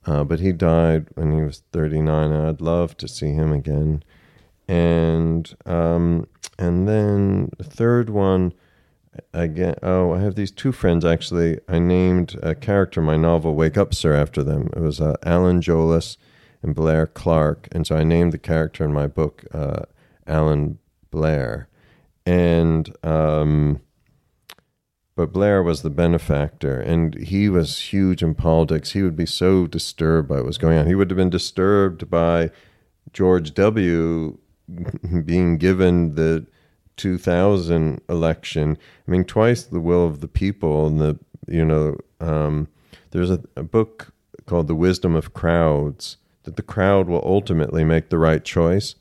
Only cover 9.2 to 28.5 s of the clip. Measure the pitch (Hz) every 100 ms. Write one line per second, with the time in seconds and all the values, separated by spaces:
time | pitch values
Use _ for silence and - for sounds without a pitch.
9.2 | _ 85 85 78 92 - 90 92 90 87
10.2 | 101 101 98 - 135 123 92 85 85 82
11.2 | - 87 85 78 - 85 87 90 92 90
12.2 | 85 - 80 78 - 101 92 - 78 78
13.2 | 82 85 80 76 80 87 98 - 82 73
14.2 | 73 - 71 73 - - 82 71 76 -
15.2 | - 87 90 87 85 82 82 82 - -
16.2 | _ _ _ _ - 73 80 80 80 -
17.2 | 90 80 76 76 - 87 78 78 80 85
18.2 | 85 78 - 80 78 - 76 73 73 78
19.2 | 78 - - 78 71 - - _ _ _
20.2 | - 78 78 73 73 78 _ _ _ 80
21.2 | 78 76 60 55 - _ _ _ _ _
22.2 | - 90 87 82 82 80 76 - 82 78
23.2 | 78 78 76 76 73 73 _ _ _ _
24.2 | _ _ - - _ _ _ _ _ -
25.2 | 82 92 101 98 85 76 80 71 85 82
26.2 | - 73 73 - 73 64 53 82 82 -
27.2 | 80 98 104 90 76 - - 98 95 90
28.2 | 82 76 85